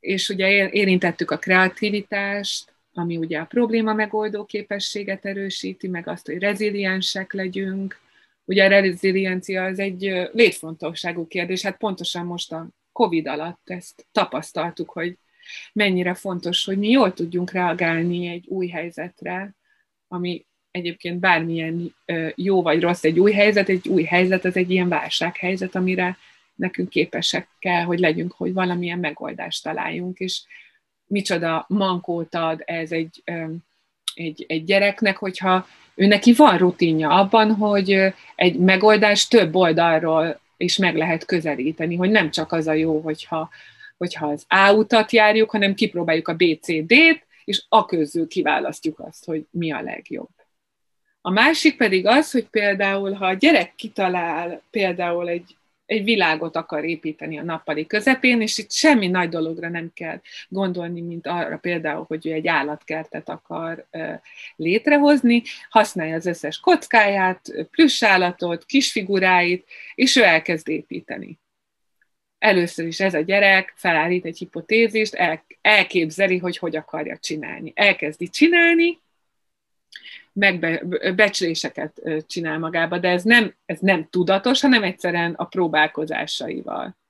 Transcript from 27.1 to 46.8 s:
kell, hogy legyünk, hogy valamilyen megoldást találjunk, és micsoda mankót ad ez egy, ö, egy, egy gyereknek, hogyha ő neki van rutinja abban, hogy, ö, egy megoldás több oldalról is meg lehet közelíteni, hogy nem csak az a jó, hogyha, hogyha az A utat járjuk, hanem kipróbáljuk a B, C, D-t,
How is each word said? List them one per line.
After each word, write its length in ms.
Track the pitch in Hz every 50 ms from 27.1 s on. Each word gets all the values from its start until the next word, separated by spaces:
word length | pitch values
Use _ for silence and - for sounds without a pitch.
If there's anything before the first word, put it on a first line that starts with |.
| - 151 170 - - - - _ _ _
kell, 240 | - 185 175 175
hogy 160 | 175 175 175 175
legyünk, 340 | 180 160 156 170 170 180
hogy 200 | - _ 180 180
valamilyen 460 | 185 190 185 180 175 175 175 170 170 180
megoldást 640 | 175 151 147 - - 147 - - - - - -
találjunk, 560 | - 156 156 165 - - 165 175 180 180 185 _
és 240 | 190 185 - - - _ - - - _ _ _ _ _ _ _ _
micsoda 580 | _ 202 202 196 - 196 175 170 165 160 160 - _
mankót 680 | 185 208 196 190 180 175 180 - 175 170 165 160 -
ad 280 | 170 165 160 160 160 -
ez 280 | - 170 165 165 156
egy, 300 | 170 165 160 165 _ - _
ö, 200 | - 170 165 160 160 160 170 _ _ _ _ _ _ _ _ _ - -
egy, 300 | - 165 160 151 - - -
egy 160 | 160 160 160
gyereknek, 520 | 165 196 196 202 202 196 - 226 196 190
hogyha 500 | - 208 190 185 - 190 190 185 185 185 _ - _ _ _ _
ő 120 | - 190
neki 260 | 202 208 202 - 247 233
van 240 | 226 302 269 185 170
rutinja 520 | 185 180 180 - 175 165 160 156 156 165
abban, 440 | 185 185 196 196 226 226 220 214 220
hogy, 380 | 202 214 208 202 202 190 190
ö, 160 | 196 190 190 190 190 - - - -
egy 240 | - 180 180 170 175
megoldás 680 | 180 190 190 185 202 214 214 208 214 208 202 202 - -
több 260 | - 233 190 165 156
oldalról 840 | 185 185 165 160 165 170 170 165 160 160 160 160 160 160 170 147 - _ _ _
is 200 | _ 180 180 -
meg 200 | - 190 175 156
lehet 280 | 160 160 165 165 160 -
közelíteni, 720 | - 190 170 156 160 143 127 127 151 160 - 160 160 175
hogy 140 | 175 180 190
nem 200 | 220 214 170 151
csak 220 | - - 160 -
az 140 | - 165 156
a 60 | 160
jó, 280 | 156 156 160 165 156 156
hogyha, 500 | 160 160 151 - - - 170 160 160 - - - - - _ _ - - _
hogyha 300 | _ 175 175 - - 160
az 180 | 147 147 147 - _
A 240 | 180 190 196 202
utat 400 | 202 220 220 - - 226 214 220
járjuk, 380 | - 220 214 214 214 220 220 214
hanem 240 | - 214 196 196 196
kipróbáljuk 540 | - 226 202 - 175 170 165 160 165 165 -
a 60 | 165
B, 80 | 165 185 170 156 156
C, 60 | -
D-t, 600 | - 170 156